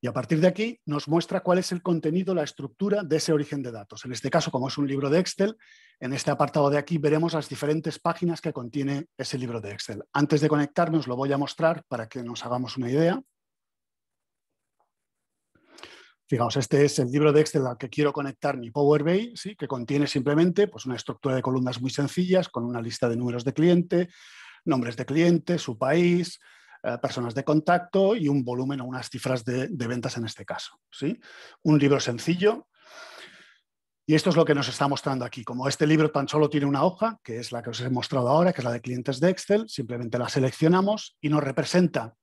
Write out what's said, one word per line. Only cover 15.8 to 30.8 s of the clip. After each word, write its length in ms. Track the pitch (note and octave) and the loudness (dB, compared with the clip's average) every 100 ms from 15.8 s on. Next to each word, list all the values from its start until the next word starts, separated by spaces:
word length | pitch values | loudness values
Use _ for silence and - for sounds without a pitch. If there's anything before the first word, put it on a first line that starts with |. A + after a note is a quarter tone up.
| - - - _ _ | -20 -20 -20 _ _
Fijaos, 300 | B2 A#2 C#3 | 0 0 0
este 260 | B2+ C#3+ | 0 4
es 160 | C#3+ - | 4 2
el 100 | B2+ | 0
libro 220 | C#3 D3+ | 2 4
de 80 | D3 | 6
Excel 260 | D3+ D3+ C3 | 4 0 -2
al 120 | A#2+ | -6
que 120 | B2+ | -8
quiero 220 | D3+ D3 | 0 0
conectar 460 | C#3 C#3 - C#3+ C3 | 0 -8 -4 -4 -4
mi 140 | A#2 | -6
Power 320 | A#2 C#3+ D3+ | 2 4 6
B 140 | D3 F#3 | 4 0
I, 200 | A#3+ A#3+ | -2 -10
¿sí? 180 | F#3+ G#3 | -12 -10
Que 140 | C#3 | -8
contiene 380 | C3 A#2 C#3 C#3+ | -6 -2 0 0
simplemente, 600 | C#3+ C3 C#3+ F3 F3+ G3+ | 0 0 4 4 4 0
pues, 180 | G#2+ C3 | 0 -8
una 120 | A#2+ | -8
estructura 380 | - A#2 C#3 C3 | -8 -6 -2 0
de 60 | |
columnas 380 | B2+ C3 B2+ A#2 | 0 0 -2 -4
muy 120 | B2+ | -6
sencillas 580 | - C#3 - F3+ F#3 F3 | -2 -4 -2 2 2 0
con 160 | B2+ A#2 | -6 -4
una 160 | B2 | -4
lista 260 | A2+ - A#2+ | -6 -2 -2
de 80 | A#2 | 0
números 300 | B2 A#2+ B2 | -2 -2 -4
de 80 | |
cliente, 560 | C3+ E3 F3 F3 F3 F3+ - - - - - - | 2 4 4 4 0 -2 -8 -20 -20 -20 -10 -2
nombres 320 | C3+ A#2 A2+ | -2 -2 -6
de 80 | B2 | -4
cliente, 520 | D3 E3+ E3+ - F3 | 2 4 4 2 -4
su 200 | - A2 | -2 -4
país, 640 | C3 E3 F3 F3 F3 - - - _ - - | 0 4 4 2 0 -10 -20 -20 _ -10 -8
eh, 120 | A#2+ | -4
personas 320 | - - A#2+ | -4 -4 -4
de 120 | A2+ C3 | -4 2
contacto 680 | D3+ D3+ F3 F3 F#3+ G3 | 2 4 2 2 2 4
y 140 | A#3 D3 | 2 2
un 160 | C#3+ | 0
volumen 380 | B2 B2 C3 C#3 | 0 -4 -4 -4
o 40 | B2+ | -6
unas 240 | B2+ A#2 | -10 -10
cifras 360 | B2+ - B2+ A2+ | -8 -2 -2 -2
de, 240 | B2 C3 | -4 -4
de 180 | E3 A#2 | -4 -4
ventas 300 | B2 A#2+ A#2+ | -4 -4 -6
en 80 | A2+ | -8
este 200 | - - | -10 -12
caso, 360 | - - _ | -10 -12 _